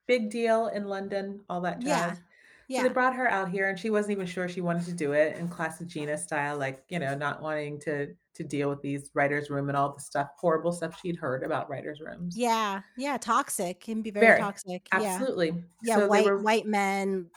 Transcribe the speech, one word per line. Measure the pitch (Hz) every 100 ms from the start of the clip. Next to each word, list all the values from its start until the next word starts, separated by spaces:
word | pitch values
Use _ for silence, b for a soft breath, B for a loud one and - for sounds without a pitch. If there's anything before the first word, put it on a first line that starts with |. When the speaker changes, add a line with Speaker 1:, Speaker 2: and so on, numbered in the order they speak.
| -
Speaker 1:
big | 247 214
deal | 233 233 226 226
in | 208 202
London, | 196 196 196 196 202 -
all | 175
that | 175 175
Speaker 2:
Yeah. | 254 277 170 175
Speaker 1:
jazz. | - b b b b
So | 254
they | 254
Speaker 2:
Yeah. |
Speaker 1:
brought | 254 254 254
her | 240
out | 196 185
here, | 190 196
and | 190
she | 226
wasn't | 208 208
even | 196 180
sure | 185 180
she | 185
wanted | 175 170 175
to |
do | 175 143
it | 147 156 -
in | 170
classic | 170 160 165 170
Gina | 156 147 151
style, | - 151 143 147
like, | 135 135 -
you | 175
know, | 139 139
not | 143 -
wanting | 156 151 147 147
to, | 160 147 143 180 _ -
to |
deal | 151 143 143
with | 139
these | 139 139 139 151
writers' | 143 147 143
room | 143 143
and | 139
all | 143
the | -
stuff, | - 147 143 -
horrible | 175 160 170
stuff | 175 165 -
she'd | 180 170
heard | 147 131
about | 156 135 -
writers' | 131 151 147
rooms. | 160 - 175
Speaker 2:
Yeah, | 175 240 226 208 196 - -
yeah, | 277 254
toxic, | 226 233 277 - 175 185
can | - 220
be | 214
very | 208 226
Speaker 1:
Very. |
Speaker 2:
toxic, | 175 202 202 190 180 -
yeah. | 190 214 185 262
Speaker 1:
Absolutely. | - 160 170 - _
Speaker 2:
Yeah, | 233 208
Speaker 1:
So | 208
they | 208
Speaker 2:
white, |
Speaker 1:
were | 208 196
Speaker 2:
white | 214 220 208
men, | 202 196 196 196 190 170